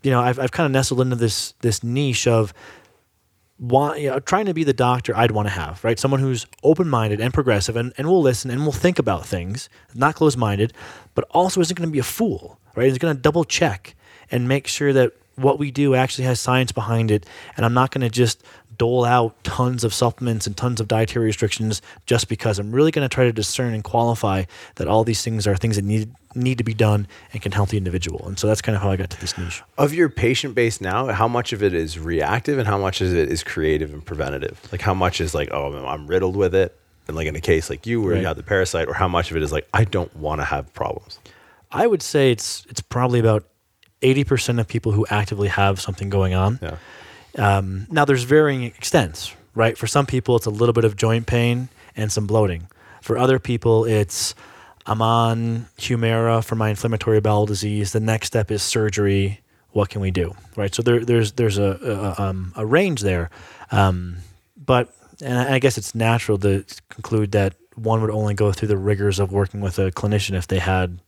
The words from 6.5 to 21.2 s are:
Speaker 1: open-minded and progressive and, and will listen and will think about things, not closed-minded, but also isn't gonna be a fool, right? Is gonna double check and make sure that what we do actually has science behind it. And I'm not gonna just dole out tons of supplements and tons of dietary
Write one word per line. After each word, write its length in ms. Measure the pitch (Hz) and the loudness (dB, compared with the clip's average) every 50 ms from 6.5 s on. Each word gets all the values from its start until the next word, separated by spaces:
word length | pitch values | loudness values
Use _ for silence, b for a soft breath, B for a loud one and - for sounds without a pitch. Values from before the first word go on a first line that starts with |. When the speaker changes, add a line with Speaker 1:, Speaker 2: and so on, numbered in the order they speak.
| - _ | -18 _
Speaker 1:
open-minded 580 | - 139 160 156 185 160 135 117 110 107 104 104 | 2 2 4 4 2 0 2 0 2 0 0 -2
and 120 | 110 127 | -2 -2
progressive 440 | - - 139 127 110 104 98 - 110 | 0 0 0 2 2 0 0 -2 -4
and, 160 | 117 117 127 - - | -4 -4 -6 -6 -6
and 100 | 135 160 | -2 2
will 140 | 185 185 | 2 4
listen 280 | 151 135 120 - - 131 | 4 4 2 0 -4 -6
and 140 | 120 131 151 | -4 -2 -2
will 80 | 151 | -2
think 260 | 135 - - 180 180 - | -2 2 0 2 2 2
about 280 | 131 110 95 85 - | 0 0 0 -2 -4
things, 420 | - - 92 85 92 104 135 - - b b b b - | -6 -6 -6 -6 -6 -8 -8 -10 -14 b b b b -4
not 200 | 117 131 147 156 | 0 0 0 2
closed-minded, 580 | - 160 151 131 123 120 107 101 98 107 120 B B B B B B B B _ | 2 2 2 2 2 0 0 2 0 0 -2 B B B B B B B B _
but 100 | - - _ | -4 -4 _
also 300 | - 170 180 185 - 185 | 2 2 2 2 2 0
isn't 180 | 170 160 180 175 | 0 0 -2 -4
gonna 120 | 170 160 | -4 -2
be 80 | 151 139 | -2 -2
a 40 | 123 | -4
fool, 540 | - - - - 214 - 82 - - - _ _ _ _ | -4 -2 -2 -2 -2 -2 -6 -8 -16 -20 _ _ _ _
right? 120 | 110 123 135 | 2 2 2
Is 80 | 131 127 | 2 2
gonna 160 | 165 165 151 | 0 -2 -2
double 300 | 135 123 151 147 175 160 | 2 2 2 2 2 0
check 500 | - - - 175 147 101 95 _ - - B B B B B B B | 0 0 0 0 0 0 -4 _ -20 -20 B B B B B B B
and 180 | - 123 123 123 | -2 -2 0 2
make 180 | 131 139 135 | 0 0 0
sure 260 | - - - 147 143 | -4 -6 0 0 2
that 200 | 135 135 123 113 - _ _ _ _ | 4 6 4 4 2 _ _ _ _
what 220 | - 131 139 143 156 | 2 2 2 4 4
we 120 | 147 143 | 0 -4
do 240 | 123 139 143 139 131 | -2 0 2 4 4
actually 300 | 127 131 127 - - 131 | 4 2 2 0 -2 0
has 140 | 127 123 113 | 0 0 0
science 320 | - - 127 127 127 120 | 0 2 2 2 2 0
behind 380 | - - 113 110 117 113 113 110 | -2 -6 -4 0 0 0 2 2
it. 140 | 107 104 - B B B B B B | 2 0 0 B B B B B B
And 80 | - 117 | 0 0
I'm 100 | 117 120 | 2 4
not 160 | 127 127 131 | 4 2 2
gonna 180 | - 139 127 120 | 0 -2 -2 -2
just 320 | 107 123 123 110 - _ B B B B B B 113 | 2 2 2 2 2 _ B B B B B B -4
dole 280 | - 117 117 123 127 120 | -2 0 2 2 2 4
out 380 | 120 123 123 117 113 - _ _ | 4 4 4 4 2 -2 _ _
tons 400 | - - - 127 123 127 120 113 | -8 -2 0 0 0 0 0 -2
of 80 | 113 | -2
supplements 540 | - - 123 117 - - 123 123 117 113 - | 0 2 0 0 0 -2 -4 -2 -2 -2 -4
and 100 | 107 101 | -6 -6
tons 240 | - - 123 123 113 | -4 -4 -2 -2 -2
of 80 | 113 98 | -2 0
dietary 380 | 113 113 113 107 - 123 | 2 2 2 0 0 0